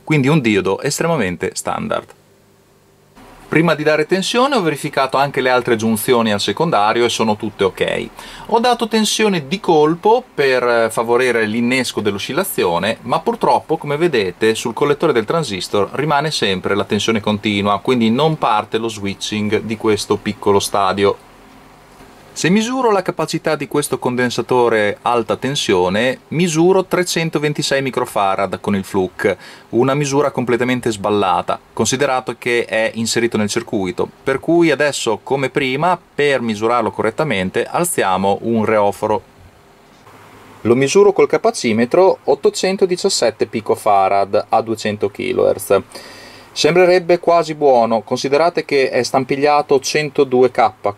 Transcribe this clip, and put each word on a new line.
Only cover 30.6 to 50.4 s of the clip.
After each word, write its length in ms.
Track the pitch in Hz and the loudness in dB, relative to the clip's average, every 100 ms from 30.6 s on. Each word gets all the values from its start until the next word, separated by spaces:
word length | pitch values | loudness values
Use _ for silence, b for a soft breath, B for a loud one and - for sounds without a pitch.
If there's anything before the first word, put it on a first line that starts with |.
| 123 123 117 | 0 -2 -2
sballata, 680 | 104 101 104 95 87 87 85 - | -4 -2 0 2 0 -2 -6 -6
considerato 600 | - 113 131 139 131 131 117 | -4 -2 0 0 -2 -4 -6
che 240 | 123 120 - | -2 -2 0
è 240 | 110 110 110 | -2 -2 -4
inserito 400 | 113 120 117 107 | -4 0 0 0
nel 140 | 104 | -2
circuito, 600 | 117 - 107 92 90 92 - | -4 -4 -4 -4 -4 -6 -6
per 160 | - 131 | -4 -2
cui 320 | - 170 165 | 0 2 2
adesso, 480 | 135 147 131 120 104 | 2 0 -2 -4 -4
come 280 | - 139 170 | -4 -4 -2
prima, 500 | 151 135 131 170 175 _ - | -2 -2 0 0 -2 _ -2
per 240 | 147 135 | 0 0
misurarlo 520 | 117 104 113 120 107 | -2 -2 0 0 0
correttamente, 760 | - 104 - 156 101 92 117 123 | -2 -2 -2 -2 -2 -2 -2 -2
alziamo 720 | 151 175 - 101 92 98 98 | -2 -2 -2 0 0 0 -2
un 200 | 113 113 | -2 -2
reoforo. 580 | 104 107 101 - 107 104 - - - - - - _ - - - - - - - | 2 2 0 0 -2 -2 -6 -20 -20 -20 -20 -20 _ -20 -20 -20 -20 -20 -20 -4
Lo 140 | 135 120 | 2 2
misuro 360 | 139 196 202 | 4 4 6
col 160 | 190 143 | 4 2
capacimetro, 920 | 156 226 233 123 107 120 175 185 - | 2 0 0 0 0 2 4 4 2
ottocentodiciassette 1200 | - - 208 - 190 196 190 180 196 - 117 - 117 | 0 0 0 0 -2 0 0 0 -2 0 -2 0 -4
picofarad 1000 | 113 104 110 110 101 95 98 98 104 - | -4 -4 -2 2 2 4 2 0 -2 0
a 140 | 113 | -2
duecento 480 | 113 110 110 104 101 | 0 -4 -4 -4 -4
kilohertz. 720 | - 95 95 98 101 - 98 - B B B B B B | -4 -4 2 2 0 0 0 0 B B B B B B
Sembrerebbe 640 | - 147 170 180 185 170 151 | -2 2 4 4 4 2 2
quasi 360 | - 170 156 151 | 4 2 2 0
buono, 460 | 147 123 113 113 | 4 4 4 0
considerate 640 | - 127 139 143 170 170 - | -2 -4 0 2 2 -2 -2
che 240 | 139 131 | 0 0
è 140 | 123 | 0
stampigliato 760 | 117 139 131 139 147 147 143 139 | 0 -2 -2 0 2 2 2 0
centodue 720 | - 151 151 143 135 123 | 0 -4 -2 0 2 4